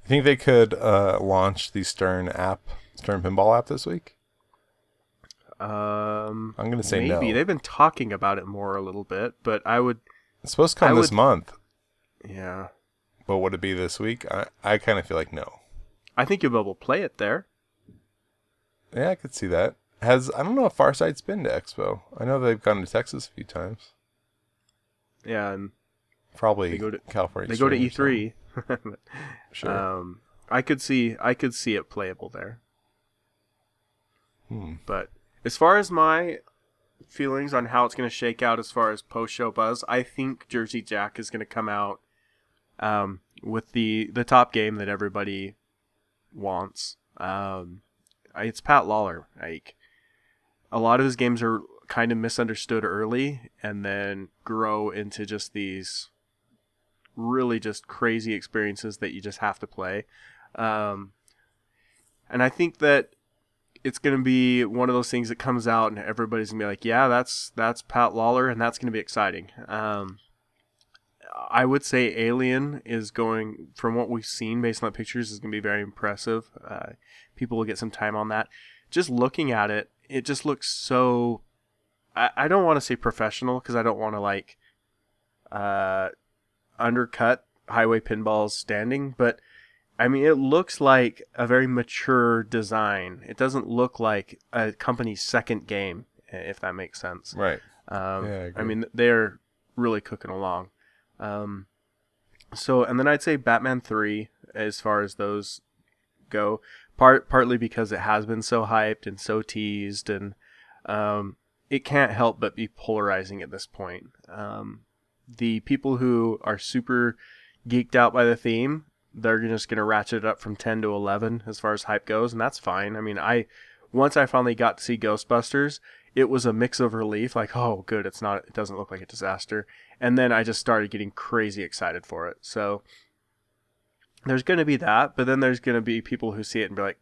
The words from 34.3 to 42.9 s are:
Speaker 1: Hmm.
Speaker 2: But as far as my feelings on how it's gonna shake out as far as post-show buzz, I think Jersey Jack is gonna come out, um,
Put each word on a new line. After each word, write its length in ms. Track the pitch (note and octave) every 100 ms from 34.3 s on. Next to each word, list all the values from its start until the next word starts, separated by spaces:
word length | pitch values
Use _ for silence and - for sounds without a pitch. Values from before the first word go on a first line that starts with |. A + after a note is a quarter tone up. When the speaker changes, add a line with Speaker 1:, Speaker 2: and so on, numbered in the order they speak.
| _ -
Speaker 1:
Hmm. 260 | A2+ F2 D#2+
Speaker 2:
But 260 | - - - - _ _
as 120 | A#2+ -
far 200 | E3 G3+
as 120 | G3
my 480 | E3+ D#3 D#3+ F3 D3+ _ _ _ _ _ _ -
feelings 440 | - C#3 C3+ C#3+
on 120 | C3+ A#2+
how 180 | B2+
it's 100 | A#2+
gonna 160 | - B2
shake 320 | - A#2+ A2+
out 160 | B2 A#2
as 120 | A2
far 200 | - A2+
as 100 | G#2+
post-show 480 | - A#2 A2+ - A#2
buzz, 340 | G#2+ A2 A#2+ -
I 140 | B2
think 460 | B2+ - C3+ C3 -
Jersey 340 | B2 A2 A#2
Jack 360 | G#2 G#2 G2+ -
is 120 | A2
gonna 140 | A2+ G#2+
come 220 | A2+ A2
out, 320 | G#2 G2+ G2 _ _ _ _ _ _ _ -
um, 420 | G#2+